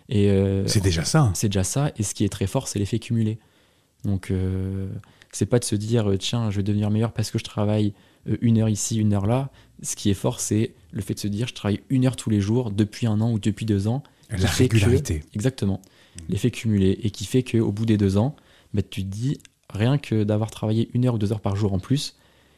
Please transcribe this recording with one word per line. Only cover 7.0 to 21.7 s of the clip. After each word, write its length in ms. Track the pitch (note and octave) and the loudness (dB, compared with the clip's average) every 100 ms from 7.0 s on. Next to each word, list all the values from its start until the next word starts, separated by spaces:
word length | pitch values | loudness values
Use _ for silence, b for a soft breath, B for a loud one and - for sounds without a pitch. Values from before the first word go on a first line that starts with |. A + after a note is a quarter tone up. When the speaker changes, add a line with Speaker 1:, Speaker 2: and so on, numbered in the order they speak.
| A#2 | 0
Speaker 1:
parce 180 | - A2 | -2 -4
que 80 | A2+ | -4
je 60 | |
travaille, 480 | - - G#2 G#2+ G#2 - b b - | -6 -2 0 2 0 -2 b b -6
euh, 80 | A2 | 0
une 180 | A#2 A2 | 2 4
heure 100 | A2 | 2
ici, 280 | G#2 - A2+ | 0 -2 0
une 140 | G#2+ | 0
heure 140 | G2+ G2 | 2 0
là. » 240 | B2+ C#3 - b b | 0 -2 -10 b b
Ce 140 | - - | -10 -4
qui 140 | G#2 | -2
est 40 | |
fort, 260 | F#2+ B2+ A#2+ | 0 -2 -4
c'est 340 | - G#2+ A2 - - | -2 0 -2 -6 -14
le 100 | A2+ | -8
fait 120 | - | -6
de 40 | A2+ | -6
se 100 | G#2 | -4
dire, « 180 | G2+ A#2+ | -4 -6
Je 60 | |
travaille 260 | - G#2 G2+ - | -4 -2 -2 0
une 160 | C3 B2+ | 0 2
heure 100 | B2 | 0
tous 140 | - | 0
les 100 | G#2+ | 2
jours 300 | G2 A#2 A#2 | 2 0 0
depuis 360 | G2 G#2 - A#2 | 0 0 0 0
un 140 | G#2 | 2
an 100 | A2+ | 2
ou 60 | A2 | 0
depuis 280 | A2 G2+ A2+ | 0 -2 0
deux 200 | G2 G#2 | 0 2
ans. » 140 | B2+ - b b | -2 -6 b b
Speaker 2:
La 60 | F2+ | 0
Speaker 1:
qui 80 | F2+ | 0
fait 220 | - B2+ | 4 4
que 80 | G#2+ | 4
Speaker 2:
régularité. 460 | F#2+ F#2 G#2 D#2 - | 4 4 2 -4 -6
Speaker 1:
Exactement. 460 | G#2 B2+ - G2 F#2+ | -4 -2 0 -2 -2
Speaker 2:
Mm. 380 | - _ _ - - | -8 _ _ -14 -6
Speaker 1:
L'effet 200 | G#2 B2 | -2 -2
cumulé. 480 | - A2+ G#2 F#2+ F#2+ | -2 0 4 4 2
Et 80 | G#2 | -2
qui 140 | - G2 | -6 -2
fait 160 | C3 | -2
qu'au 300 | B2+ A2+ A2+ | 2 0 0
bout 140 | G#2 A2+ | 0 2
des 100 | G#2+ | 4
deux 200 | G2 G2 | 4 4
ans, 160 | B2+ - b b b | 0 -2 b b b
bah, 80 | G#2 | -4
tu 200 | - - | -4 -6
te 60 | G2 | -8
dis, « 300 | G2+ B2+ - - _ - | -4 -4 -6 -10 _ -12
Rien 260 | G2+ A#2 C#3+ | -2 0 0
que 260 | - A2 | 0 0
d'avoir 260 | G#2 G#2+ G#2+ | 2 0 -2
travaillé 380 | - A2 A2 A2+ | -4 -2 0 0
une 120 | A#2+ B2+ | 0 0
heure 80 | |
ou 40 | A#2 | 0
deux 140 | G2 | -2
heures 80 | G#2 | -2
par 140 | G#2 G2 | -2 0
jour 160 | G#2 | 0